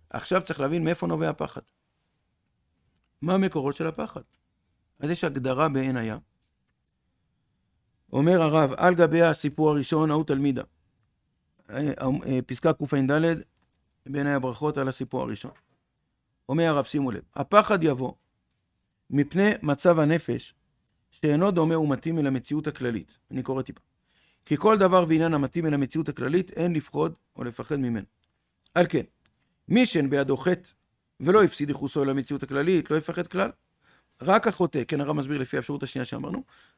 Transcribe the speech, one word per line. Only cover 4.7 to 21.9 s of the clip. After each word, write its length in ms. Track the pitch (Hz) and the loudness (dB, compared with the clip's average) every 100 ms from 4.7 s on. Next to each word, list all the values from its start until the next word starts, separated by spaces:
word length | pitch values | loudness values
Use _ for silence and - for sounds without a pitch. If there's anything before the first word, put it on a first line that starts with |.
| _ _ _ | _ _ _
אז 100 | 147 | -4
יש 140 | 170 | -2
הגדרה 440 | 165 139 131 131 156 | -2 -2 -2 0 0
בעין 280 | 135 131 127 | 0 -2 -2
היה. 220 | 113 110 - _ _ _ _ _ _ _ _ _ _ _ _ _ _ _ _ _ _ | -4 -8 -14 _ _ _ _ _ _ _ _ _ _ _ _ _ _ _ _ _ _
אומר 300 | 131 156 180 | 0 4 4
הרב, 300 | 160 156 139 - | 4 4 2 2
"על 180 | 180 | 2
גבי 280 | 175 160 165 | 4 4 6
הסיפור 480 | 165 151 147 147 156 | 4 4 -2 0 2
הראשון, 400 | 147 131 156 156 | 2 0 0 2
ההוא 140 | 151 | 0
תלמידה." 380 | 156 139 143 120 - _ _ _ _ _ _ _ _ _ - | 0 0 0 -2 -6 _ _ _ _ _ _ _ _ _ -12
אה, 220 | 117 147 - 131 143 - | -4 -4 -2 -2 -2 -2
אה, 120 | 127 - | -4 -4
פסקה 260 | 127 165 | -2 0
קע"ד, 680 | 151 139 139 135 151 165 160 - _ _ _ _ _ - | 0 -2 0 2 2 2 0 -6 _ _ _ _ _ -10
בעיני 280 | 143 143 | -4 -2
הברכות 440 | 139 127 117 151 143 | 0 -2 -4 -4 -2
על 100 | 131 | -4
הסיפור 340 | - 120 127 | -4 -6 -6
הראשון. 280 | 127 107 - - _ _ _ _ _ _ _ _ - | -6 -8 -12 -18 _ _ _ _ _ _ _ _ -4
אומר 160 | 151 | 0
הרב, 200 | 165 147 | 2 0
שימו 260 | 127 147 131 | 0 -2 -4
לב, 120 | - - | -6 -10
"הפחד 480 | - 139 208 208 196 | -10 2 4 4 2
יבוא 300 | 160 127 127 - _ _ _ _ _ _ _ _ - | 2 0 -4 -8 _ _ _ _ _ _ _ _ -2
מפני 400 | 143 143 175 208 202 | 0 0 2 2 2
מצב 360 | 151 139 175 160 | -2 2 4 4
הנפש 560 | 151 160 - 120 - - _ _ _ _ _ | 4 2 -2 -6 -8 -20 _ _ _ _ _
שאינו 400 | - 151 147 196 | -4 0 2 2
דומה 280 | 175 160 160 | 2 2 2
ומתאים 400 | 151 | 0